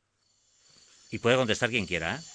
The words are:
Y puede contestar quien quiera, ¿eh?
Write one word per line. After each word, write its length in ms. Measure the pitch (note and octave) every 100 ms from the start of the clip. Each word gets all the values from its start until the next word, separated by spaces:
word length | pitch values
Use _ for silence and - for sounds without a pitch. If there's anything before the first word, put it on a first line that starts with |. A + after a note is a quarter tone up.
| _ _ _ _ _ _ _ - - - -
Y 80 | G#2
puede 160 | A#2 B2+
contestar 340 | B2 G2+ A#2+
quien 160 | A#2 F2
quiera, 300 | F2 D#2+ B2+
¿eh? 40 | E3